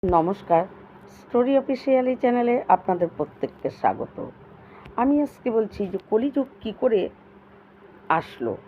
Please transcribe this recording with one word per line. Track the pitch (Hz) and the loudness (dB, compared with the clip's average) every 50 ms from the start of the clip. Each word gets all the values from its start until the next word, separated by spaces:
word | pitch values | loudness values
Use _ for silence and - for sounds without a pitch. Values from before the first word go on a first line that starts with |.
| - 185 | 0 2
নমস্কার, | 180 165 160 175 196 - - - 170 165 180 190 - - - - - - - - | 2 2 2 2 -2 -6 -2 2 2 2 2 0 -8 -20 -20 -20 -20 -20 -20 -20
স্টোরি | - - - - - 240 247 254 277 269 | -20 -20 -20 -2 0 0 2 4 2 2
অফিসিয়ালি | 262 285 269 247 - - 262 262 254 254 254 | 2 0 -4 -4 0 2 2 2 2 0 -2
চ্যানেলে | 254 - 247 240 247 240 240 240 247 - - | 0 0 0 2 2 2 2 0 0 2 2
আপনাদের | 233 - - - 185 175 175 165 - - | 2 2 2 -2 0 0 0 -2 -2 -6
প্রত্যেককে | 151 - - - - 131 - - - 135 | -6 -6 -6 -8 -8 -8 -8 -6 -8 -8
স্বাগত। | 123 - - 113 98 110 117 - - - 98 - - - - - - - - - - - - - - | -8 -2 -2 -2 -2 -2 -8 -10 -10 -12 -12 -12 -14 -18 -20 -20 -20 -20 -20 -20 -20 -20 -20 -12 -4
আমি | - 240 269 285 294 | -2 0 2 2 2
আজকে | 294 269 - - - 254 | 0 -2 -6 -8 -6 -2
বলছি | 220 226 220 208 - - 208 185 | -2 -2 -2 -2 -4 -8 -8 -6
যে | 185 185 - - | -6 -10 -6 0
কলিযুগ | - 220 240 285 254 285 262 254 - - | 0 0 0 0 -2 -2 -4 -4 -6 -12
কী | - 220 202 - | -12 -12 -8 -2
করে | - 254 226 196 - - - - - - - - - - - - - - - - - - - - - - | 0 0 2 2 0 -2 -8 -14 -20 -20 -20 -20 -20 -20 -20 -20 -20 -20 -20 -20 -20 -20 -20 -20 -4 -2
আসলো। | 156 165 160 - - - 131 117 95 - - | 0 0 0 -4 -10 -6 -6 -6 -6 -6 -10